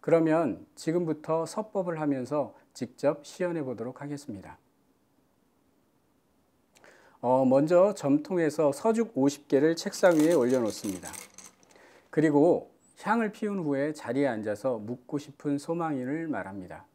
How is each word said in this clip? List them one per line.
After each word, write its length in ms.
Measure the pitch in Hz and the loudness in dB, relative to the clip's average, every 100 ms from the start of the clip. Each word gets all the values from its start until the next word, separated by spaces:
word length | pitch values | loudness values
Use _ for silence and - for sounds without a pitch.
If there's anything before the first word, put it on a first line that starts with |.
그러면 640 | - 165 165 160 156 98 - | 2 2 4 2 0 -4 -12
지금부터 720 | _ - 165 170 151 156 160 160 | _ -4 -2 -2 -6 -4 -4 -4
서법을 540 | - 214 202 180 160 | -8 -6 -6 -6 -4
하면서 540 | 151 139 120 147 127 - _ | -4 -4 -4 -4 -4 -8 _
직접 540 | - 120 _ 143 156 - | -12 -12 _ -2 -2 -8
시연해 360 | - 180 170 | -6 -4 -4
보도록 380 | 135 107 117 - | -6 -8 -8 -10
하겠습니다. 580 | 147 143 - 98 90 85 _ _ _ _ _ _ _ _ _ _ _ _ _ _ _ _ _ _ _ _ _ _ - _ _ _ | -12 -12 -12 -14 -14 -20 _ _ _ _ _ _ _ _ _ _ _ _ _ _ _ _ _ _ _ _ _ _ -20 _ _ _
어, 240 | 117 131 | 2 4
먼저 500 | 131 131 156 175 196 | 6 4 6 6 4
점통에서 760 | 196 143 143 - 185 160 147 151 | 2 2 2 2 0 0 2 0
서죽 440 | 139 226 220 226 - | 2 0 0 0 2
오십 300 | 139 139 _ | 0 0 _
개를 280 | 139 151 165 | 2 4 0
책상 400 | - - 190 165 | -6 2 4 6
위에 160 | 151 | 6
올려놓습니다. 760 | 170 123 131 113 95 107 92 - - - - - _ _ _ - - _ | 4 4 2 0 -4 -8 -8 -10 -16 -18 -20 -20 _ _ _ -20 -20 _
그리고 600 | - 156 147 160 147 - _ _ _ | 0 2 4 6 4 0 _ _ _
향을 320 | - 233 214 | -2 0 -2
피운 280 | 214 214 202 | -4 -6 -4
후에 320 | 156 135 147 | -2 -2 -2
자리에 340 | 151 120 127 143 | -6 -4 0 0
앉아서 520 | 110 107 104 135 117 | 0 -4 -4 -4 -4
묻고 400 | 104 123 _ 147 | -6 -12 _ -8
싶은 400 | 143 - 147 143 | -8 -10 -6 -4
소망인을 720 | 143 170 165 143 127 151 160 | -4 -6 -4 -4 -4 -6 -6
말합니다. 580 | 120 92 98 90 90 - | -6 -8 -12 -14 -16 -20